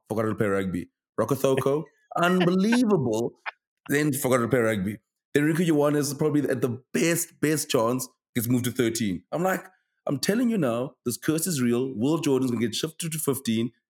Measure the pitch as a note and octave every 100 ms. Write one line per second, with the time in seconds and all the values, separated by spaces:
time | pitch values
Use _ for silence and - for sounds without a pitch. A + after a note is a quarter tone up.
0 | - A2 A2 G2+ G#2+ G2 F#2+ F2 E2 _
1 | _ - A2+ C3+ C3+ C3+ C3+ D3 D#3+ _
2 | _ - F3 F#3 F3 F#3 G3+ B3 A#3+ F#3+
3 | B2 G#2+ A#2 - - - _ _ - C#3+
4 | D3+ B2+ C3 B2+ A#2 B2+ A2+ A2 F#2+ G#2
5 | _ _ _ C#3+ D3+ E3 F3 D3 D3 D3
6 | C#3 C#3 D#3 D3 C3+ B2+ B2+ A2+ - -
7 | E3 E3 - _ D3+ D#3 - C3+ A2+ B2+
8 | - _ _ B2 A2+ B2 A#2+ A#2 A#2 A#2
9 | G#2+ F2 - D3+ F#3 F#3 - _ _ _
10 | - C3+ - A3 B3 A3+ C3+ A#2 C3 -
11 | - A#2 - D#3 F3 D3 A#2+ A#2+ C3 G#2
12 | C3 E3 C#3+ C3 C3 A#2 A2+ - D#3+ -
13 | E3+ D#3 - C3 - A2+ A#2 -